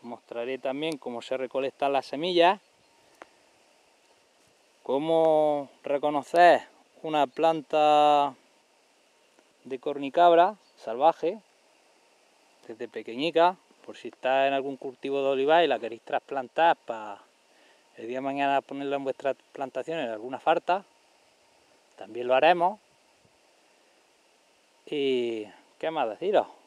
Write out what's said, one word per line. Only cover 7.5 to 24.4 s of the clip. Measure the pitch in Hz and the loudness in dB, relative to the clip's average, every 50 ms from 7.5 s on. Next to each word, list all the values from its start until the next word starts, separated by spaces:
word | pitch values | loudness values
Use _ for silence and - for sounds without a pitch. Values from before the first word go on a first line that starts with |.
| 165 160 139 _ - 156 151 151 151 147 147 147 147 147 143 143 135 _ _ _ _ _ _ _ _ _ _ _ _ _ _ _ _ _ _ _ _ _ _ _ _ _ _ | 0 0 -4 _ 0 2 4 4 6 6 6 6 4 4 2 0 -4 _ _ _ _ _ _ _ _ _ _ _ _ _ _ _ _ _ _ _ _ _ _ _ _ _ _
de | 123 131 127 | -12 -12 -8
cornicabra | - 147 143 143 143 139 - 170 175 175 170 165 170 190 214 _ _ _ _ | -8 -8 -8 -6 -8 -4 2 6 6 8 8 6 6 4 2 _ _ _ _
salvaje | _ - 113 113 120 139 165 160 - - 160 202 226 _ _ _ _ _ _ _ _ _ _ _ _ _ _ _ _ _ _ _ _ _ _ _ _ _ | _ -10 -10 -4 2 2 2 2 2 -4 -6 -6 -6 _ _ _ _ _ _ _ _ _ _ _ _ _ _ _ _ _ _ _ _ _ _ _ _ _
desde | - 117 110 123 110 | -20 -14 _ -14 -12
pequeñica, | - 113 107 - 113 120 139 170 160 165 165 175 190 _ _ _ _ _ - | -12 -12 -12 -10 -8 -4 -4 -2 2 4 2 2 2 _ _ _ _ _ -20
por | - - | -20 -20
si | - - 120 | -16 -16 -16
está | - _ - 127 131 135 135 | -16 _ -2 0 2 2 2
en | 139 139 | 2 0
algún | 139 131 139 139 | -2 -4 -6 -10
cultivo | - - 139 127 _ - 139 139 139 139 | -10 -12 -14 -14 _ -8 -6 -4 -2 0
de | 135 | 0
olivar | 139 131 135 143 160 170 170 | 0 0 2 4 4 4 4
y | |
la | 147 131 113 | 2 0 -2
queréis | 117 113 117 117 _ | -4 -10 -12 -12 _
trasplantar | - 147 131 _ - 139 139 127 117 _ - 160 170 156 | -6 -6 -6 _ -6 -10 -10 -10 -8 _ 2 2 2 2
para | _ _ - 117 113 110 104 101 101 - _ _ _ _ _ _ _ _ _ _ _ _ _ _ | _ _ -12 -12 -10 -10 -14 -16 -18 -20 _ _ _ _ _ _ _ _ _ _ _ _ _ _
el | - 117 | -16 -12
día | 113 123 131 | -10 -10 -8
de | 135 | -6
mañana | 139 139 139 139 139 139 139 | -6 -6 -2 -2 0 0 -2
ponerla | - - 139 139 143 139 139 | -2 -4 -12 -10 -8 -6 -6
en | 139 139 | -4 -4
vuestra | 135 131 _ - 139 131 _ _ _ _ | -6 -8 _ -4 -6 -6 _ _ _ _
plantación | - 139 131 _ 135 123 151 160 165 | -12 -12 -8 _ -10 -8 -8 -8 -6
en | 143 117 | -6 -8
alguna | 113 104 110 127 135 123 | -8 -10 -10 -12 -12 -6
farta, | - 156 165 170 _ - 175 196 190 _ _ _ _ _ _ _ _ _ _ _ _ _ _ _ _ _ _ _ _ _ _ | -2 0 0 0 _ -2 -4 -4 -4 _ _ _ _ _ _ _ _ _ _ _ _ _ _ _ _ _ _ _ _ _ _
también | - 98 101 110 120 123 123 | -20 -20 -14 -12 -10 -2 0
lo | 127 | 2
haremos. | 131 143 160 180 175 170 185 214 214 _ _ _ _ _ _ _ _ _ _ _ _ _ _ _ _ _ _ _ _ _ _ _ _ _ _ _ _ _ _ _ _ | 4 4 4 4 4 0 -2 -4 -6 _ _ _ _ _ _ _ _ _ _ _ _ _ _ _ _ _ _ _ _ _ _ _ _ _ _ _ _ _ _ _ _